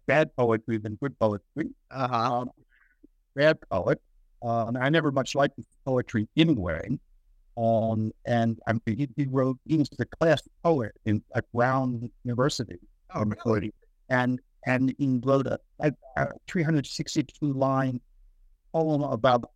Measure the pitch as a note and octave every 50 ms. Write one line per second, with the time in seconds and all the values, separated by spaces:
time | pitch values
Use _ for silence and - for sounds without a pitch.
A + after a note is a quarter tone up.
0 | _ - C3 D#3 D#3 - - C3 B2 A2+ A2+ A2 - A#2+ A2+ G#2+ A2 A2 G#2 -
1 | C#3+ C3+ A#2 - A2 G#2+ G2+ G2 _ _ - C#3+ - - - _ _ - A#2+ C3+
2 | B2+ B2 B2 A2+ A#2 C3 B2 A#2+ B2 B2+ - _ _ _ _ _ _ _ _ _
3 | - - _ _ _ _ - C3+ D3 D#3 D#3 - - - A2 F2+ F#2 A#2+ - -
4 | _ _ _ _ _ _ _ - B2+ A#2 A#2 A#2 A2 G2+ B2 B2+ B2+ C#3+ D#3+ E3
5 | D3+ C#3+ C3 C3 A#2+ - - C#3 C#3+ D3 - - - _ _ _ - C3+ B2+ B2
6 | - - - G#2+ G#2+ - - D3+ E3 E3 C#3+ G#2 F2 F2 D#2 E2 - G#2+ C3 -
7 | _ _ _ _ _ _ _ _ _ _ - A#2 A2+ A2+ A2+ A2 A2+ A2+ A2 A2
8 | A2 A2 - _ - B2 A#2+ A#2 A#2 A#2 A2 - - A#2 A2+ A#2 - A#2 G#2+ C3
9 | C#3+ B2 - D3 C#3 C3+ C3 C#3 B2+ C3 B2+ - - - D#3 D#3 C#3 - - -
10 | A#2 - - - E3 E3 D3 - - - _ _ - E3+ D#3+ C3 A2 G#2 - _
11 | - A2 G#2 G#2 - - - A#2+ - _ - A#2 A#2+ B2+ C3 C3+ C3 B2+ A#2+ A2+
12 | A#2+ A#2 - _ - B2 A#2+ A#2+ C3 D3+ - - A2+ - F2 - - - _ _
13 | _ - F#3 D#3 G#2+ G#2+ G#2+ - - A#2 A2 G2+ - G#2+ - _ _ _ _ _
14 | _ - C3 B2+ B2+ B2+ B2+ B2+ - _ _ _ - B2+ B2+ B2 C3 C3 - -
15 | C#3+ C3+ B2+ A#2+ A#2 C3+ C3+ C#3 B2 A#2+ A2 - _ _ _ - - D3+ A#2+ -
16 | - - - C#3 C#3 C#3 - - _ - - F3 D3+ D#3+ D#3+ C#3+ C3+ - - -
17 | D3+ - - D#3 - - - - D3+ D3 C3+ C3+ C3 C3+ C3+ C3 C3+ C3 B2+ B2
18 | - _ _ _ - - _ _ _ _ _ _ _ _ - D#3+ D#3+ D#3+ D3+ C#3
19 | C#3+ C3+ C3 G#2+ B2+ C3 B2 A#2+ A2+ - _